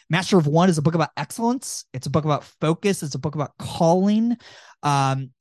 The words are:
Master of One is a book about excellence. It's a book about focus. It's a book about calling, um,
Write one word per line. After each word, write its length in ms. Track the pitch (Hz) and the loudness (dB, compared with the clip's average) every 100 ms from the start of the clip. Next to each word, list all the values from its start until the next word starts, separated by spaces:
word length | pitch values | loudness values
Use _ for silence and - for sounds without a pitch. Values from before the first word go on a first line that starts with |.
| _ | _
Master 300 | 170 180 190 | -2 2 2
of 80 | 147 | 4
One 240 | 160 185 | 4 4
is 80 | 160 | 4
a 40 | |
book 120 | 151 | 0
about 160 | 165 151 - | 0 -2 -4
excellence. 680 | 147 - 233 262 - - - | -10 -4 -2 -2 -6 -12 -12
It's 140 | 127 139 | -12 -2
a 40 | |
book 140 | 151 | -2
about 200 | 151 143 - _ | 0 -2 -4 _
focus. 400 | 156 170 202 185 | -2 0 -2 -2
It's 120 | 147 | -4
a 40 | 139 | -8
book 160 | 151 | -6
about 240 | 151 135 - | -6 -8 -8
calling, 800 | 135 - 165 185 196 214 233 240 - - - - | -12 0 2 4 2 2 0 -2 -8 -20 -20 -6
um, 480 | 147 139 135 135 131 _ | -2 0 0 -2 -6 _